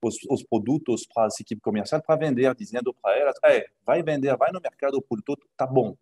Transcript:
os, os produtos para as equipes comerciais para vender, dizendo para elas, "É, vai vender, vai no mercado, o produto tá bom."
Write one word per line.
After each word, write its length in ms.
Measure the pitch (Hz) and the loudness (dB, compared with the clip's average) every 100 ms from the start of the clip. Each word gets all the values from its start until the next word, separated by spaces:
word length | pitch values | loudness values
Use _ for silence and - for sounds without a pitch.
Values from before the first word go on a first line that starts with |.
os, 160 | 117 104 - | -2 -4 -4
os 140 | 123 | -4
produtos 600 | - 113 104 151 - 110 - | 0 -2 0 -2 0 -4 -4
para 140 | - 110 | 0 0
as 140 | - | -2
equipes 220 | - 107 | -10 -8
comerciais 420 | - 107 101 156 - | -4 -4 -2 -4 0
para 80 | |
vender, 400 | 160 156 123 131 | 0 2 2 2
dizendo 400 | 127 104 117 123 | 0 -6 -4 -4
para 240 | 123 104 107 | -4 0 2
elas, 180 | 143 127 | 2 4
"É, 240 | 156 131 90 _ | 4 4 2 _
vai 180 | - 147 | -2 0
vender, 340 | 160 147 135 127 | 0 -2 0 2
vai 160 | 143 | 0
no 80 | 185 | 0
mercado, 380 | 139 _ 139 135 | -8 _ -2 -2
o 40 | |
produto 460 | - 113 - 143 _ _ | -4 -8 -6 -8 _ _
tá 100 | 131 | 0
bom." 300 | 135 113 92 | 2 2 -4